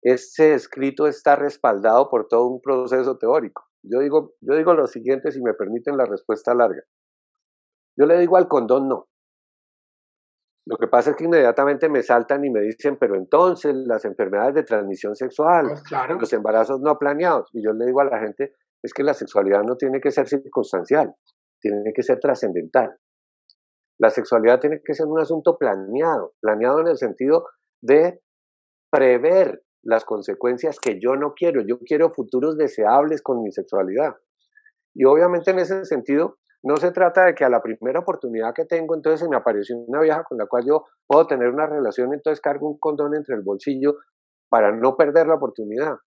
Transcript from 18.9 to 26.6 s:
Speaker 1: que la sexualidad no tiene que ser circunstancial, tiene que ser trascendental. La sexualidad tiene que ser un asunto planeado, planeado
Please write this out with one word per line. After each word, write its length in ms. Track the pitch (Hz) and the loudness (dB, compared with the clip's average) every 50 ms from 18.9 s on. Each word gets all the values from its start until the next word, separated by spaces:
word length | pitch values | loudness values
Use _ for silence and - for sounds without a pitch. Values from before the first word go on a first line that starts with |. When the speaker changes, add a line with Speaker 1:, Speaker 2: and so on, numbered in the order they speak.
| - | -6
Speaker 1:
que 100 | - 123 | -2 -2
la 120 | 147 139 | -2 -2
sexualidad 480 | - 110 - - 104 98 98 101 101 104 | -2 -6 -2 -2 0 2 2 2 2 2
no 140 | 117 127 | 0 -4
tiene 220 | 127 143 135 131 135 | -2 -2 -4 -4 -2
que 120 | 131 143 | -2 -2
ser 180 | 143 147 135 - | 0 0 -2 -2
circunstancial, 840 | 147 139 135 139 - 135 107 - - 92 87 - 131 151 - - - _ _ _ _ _ _ _ _ _ _ | -2 -6 -6 -4 -4 -4 -4 -2 -4 -6 -2 0 2 0 0 0 -4 _ _ _ _ _ _ _ _ _ _
tiene 280 | 107 101 104 101 110 110 | -4 -4 -2 -4 -4 -4
que 80 | - 120 | -4 -2
ser 180 | - 131 - | -2 -2 0
trascendental. 760 | - 143 131 - - 104 87 87 80 80 - 131 117 - - _ _ _ _ _ _ _ _ _ _ _ _ _ _ _ _ _ _ _ _ _ | 0 -2 -2 -2 -4 -4 -4 -4 -8 -2 0 0 0 0 -6 _ _ _ _ _ _ _ _ _ _ _ _ _ _ _ _ _ _ _ _ _
La 120 | 113 110 | 0 2
sexualidad 500 | - - 107 - 123 117 107 117 123 123 | 2 0 -4 0 0 2 4 4 4 4
tiene 220 | - 147 156 151 _ | 2 -2 -4 -4 _
que 80 | - 151 | -8 -6
ser 140 | - 160 | -4 -4
un 120 | 151 156 160 | -4 -2 -2
asunto 380 | 156 143 165 160 143 175 170 | -2 -2 -4 -2 0 0 0
planeado, 800 | - 147 120 98 95 95 95 110 135 160 165 156 123 92 - _ _ | 0 0 -2 -2 -4 -6 -6 -4 -2 -2 0 -2 -2 -4 -8 _ _
planeado 400 | - 107 107 104 | -2 -2 0 0